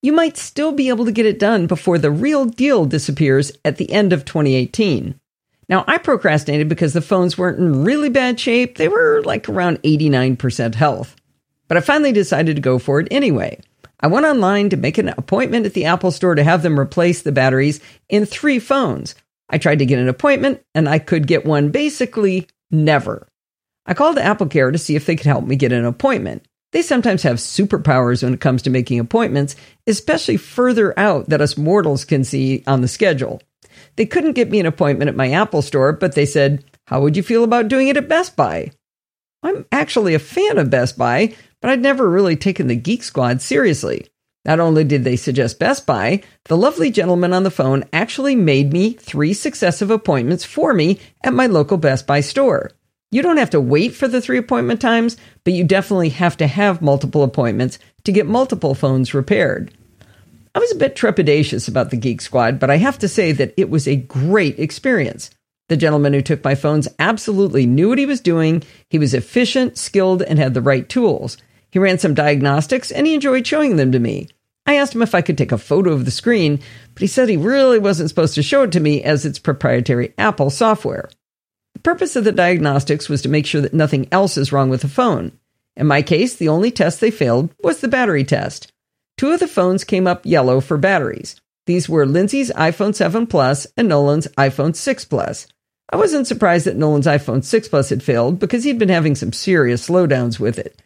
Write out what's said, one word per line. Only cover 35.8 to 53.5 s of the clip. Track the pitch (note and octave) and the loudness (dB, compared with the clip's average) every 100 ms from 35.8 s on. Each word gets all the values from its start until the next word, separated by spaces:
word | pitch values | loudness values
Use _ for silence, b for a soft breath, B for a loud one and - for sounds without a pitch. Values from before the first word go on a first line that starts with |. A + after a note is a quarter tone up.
| C3+ | 0
but | D3+ F#3 D3 | 0 -2 0
they | C#3+ | 0
said, | D#3 C#3 C#3+ - _ _ | 2 2 0 -6 _ _
"How | C3 | 0
would | C#3+ D#3 | 0 0
you | |
feel | F#3 A#3 | 0 0
about | A#3 A#3+ A3 | 2 2 2
doing | C4 C4+ | 0 2
it | C#4+ | 0
at | C#4 | 0
Best | D#4+ F4+ - | -2 -2 -2
Buy?" | B2 E2 - - _ _ _ _ _ _ | -2 -2 -8 -14 _ _ _ _ _ _
I'm | D#4 G4+ - | -6 -6 -4
actually | C4 D4 - G3+ D#3 | -4 -2 -2 0 0
a | |
fan | - - G#4 A#3 | -2 -2 0 0
of | C#3+ | 0
Best | B2+ B2 - | 0 -2 -2
Buy, | A#2+ B2+ A3 B B B | -2 0 -2 B B B
but | A#3 | -2
I'd | C4 | 0
never | C4+ C4+ A3+ | 0 2 2
really | F3 G3 D#3 | 2 2 0
taken | G3 F3+ C3+ | -2 -2 -2
the | A#2+ | -2
Geek | C#3 A#3 | -2 -4
Squad | - - B2 B2+ | -4 -2 0 -2
seriously. | - C#4 A#3 D3+ E2+ B1 - _ _ _ - | -2 0 2 0 -4 -6 -10 _ _ _ -2
Not | D#3+ | 0
only | E3 D#3 | 4 2
did | D3+ C#3+ | 2 0
they | B2+ B2 | 0 -2
suggest | - C3 A#2 - | -2 -2 -2 -2
Best | G#3 C4+ - | -2 -2 -2
Buy, | A#2+ G#2 G3 b b - | -2 0 -2 b b -2
the | E3 | 0
lovely | B3 E4+ D#4 | 0 0 -2
gentleman | G#3+ F3 F3+ F3 | 0 0 0 2
on | F3+ | 0
the | F#3+ | 0
phone | - C3 C3+ - | 0 0 0 -2
actually | D#3+ A3 - C#4 C4 | -4 -4 -2 0 2
made | E3 C#3 C#3 | 2 2 2
me | E3+ G#3 | 2 0
three | A#3+ - D3 D3+ | -2 -10 -2 -2
successive | G3+ D4+ - F3+ E3 G3+ | -2 -6 -2 -2 -2 -2
appointments | A3 G#3+ C#3 A#2+ F3 | -2 0 -2 0 -4
for | - - D#4+ | -4 -2 0
me | A3 D#3+ G3 B B | 2 2 0 B B
at | C4 | -2
my | B3 B3+ | 0 2
local | F3+ C#3+ F#3 | 2 2 2
Best | D#3 C3 - | 0 0 0
Buy | C#3+ | -2
store. | C#3+ - C4+ E3 - _ _ _ _ | 0 0 0 0 -4 _ _ _ _
You | G#3+ | -2
don't | F4 D#4+ | 2 2
have | B3 | 2